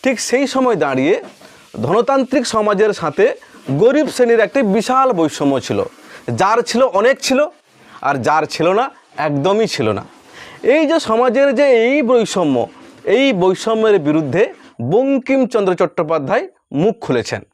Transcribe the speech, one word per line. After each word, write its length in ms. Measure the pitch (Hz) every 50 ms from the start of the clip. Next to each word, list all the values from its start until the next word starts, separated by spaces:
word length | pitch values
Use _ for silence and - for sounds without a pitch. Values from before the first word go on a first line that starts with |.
| -
ঠিক 160 | 262 247 214
সেই 280 | - - - 240 285 262
সময় 280 | - 262 262 247 226
দাঁড়িয়ে 480 | 165 151 143 135 127 131 151 208 285 - - - _ - - - - - - _ - 110
ধনতান্ত্রিক 600 | - 175 220 233 - 269 269 262 - 262 294 240
সমাজের 480 | - - 220 208 208 208 185 220 214 196
সাথে 400 | - - 151 139 - 196 262 - - - - - - - -
গরিব 360 | 135 143 196 247 269 294 311 240
শ্রেণীর 320 | - - 247 233 233 226
একটি 220 | 220 196 - 269
বিশাল 500 | 269 202 190 226 196 - 254 262 269 262
বৈষম্য 480 | 233 170 165 151 - - 156 143 139 131
ছিল। 240 | - - 117 101 95 - - - - - - - - -
যার 300 | 120 110 185 196 220 240
ছিল 200 | 233 - - 226
অনেক 380 | 262 247 - 190 214 247 269 -
ছিল, 280 | - - 262 254 294 339 - _ _ _ _ _ - - - -
আর 140 | - 135 143
যার 300 | 139 110 143 151 160 156
ছিল 280 | 151 - - 160 170 185
না 180 | 208 254 269 - - _ _ _ -
একদমই 500 | 147 156 147 139 139 185 202 214 226 190
ছিল 240 | - - 131 107
না। 140 | 104 98 - - - - - - - - - - - - -
এই 220 | 214 262 311 320
যে 140 | 285 330 330
সমাজের 560 | - - 220 226 247 254 214 262 277 285 269
যে 100 | 220 285
এই 360 | 277 254 233 226 240 269 294
বৈষম্য, 680 | 294 220 254 226 220 170 - 202 175 151 135 123 110 - - - - - - - -
এই 300 | - 190 247 277 277 240
বৈষম্যের 680 | 180 180 185 185 - - 220 226 220 220 220 208 196
বিরুদ্ধে 540 | 147 147 151 160 156 139 123 170 220 285 - - - - _ -
বঙ্কিমচন্দ্র 920 | 120 120 165 220 262 269 277 269 254 - 269 269 262 - - 220 202 185 185
চট্টোপাধ্যায় 720 | 170 196 160 - - 170 151 165 156 139 131 190 254 370 370 _ _ _ _ -
মুখ 260 | 139 160 220 220 226
খুলেছেন। 420 | - - 139 120 110 - - 101 - _